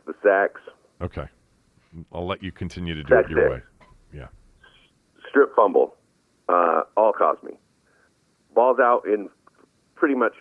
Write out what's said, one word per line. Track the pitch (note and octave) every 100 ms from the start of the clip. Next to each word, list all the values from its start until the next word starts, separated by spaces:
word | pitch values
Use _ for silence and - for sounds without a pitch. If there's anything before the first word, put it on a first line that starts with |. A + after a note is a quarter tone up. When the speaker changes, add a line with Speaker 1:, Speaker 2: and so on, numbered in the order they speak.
| -
Speaker 1:
the | -
sacks. | G2+ G2 G2 - - - _ -
Speaker 2:
Okay. | F2 - C#2 _ _ _ _ _ _ E2 E2
I'll | - F2
let | F#2+
you | F#2+
continue | - F2+ F#2 F2
to | D#2
do | C#2+
Speaker 1:
That's | E2 -
Speaker 2:
it |
your | D#2 -
Speaker 1:
it. |
Speaker 2:
way. | B1+ - _ _ _ _
Yeah. | D2 B1 - _ _ _ _ _ _ _ _ -
Speaker 1:
Strip | C#3+ C#3
fumble, | - G#2 D#2+ - - _ _ _ _ -
uh, | F2 E2+ D#2+ - -
all | A2
Cosmi. | - E2+ - - - _ _ _ _ _ _ _ _ _
Ball's | - B2+ B2
out | B2 A#2+ F2
in | G#2 F#2+ _ _ _ _ _ _
pretty | - D#3+
much | C3 A#2 -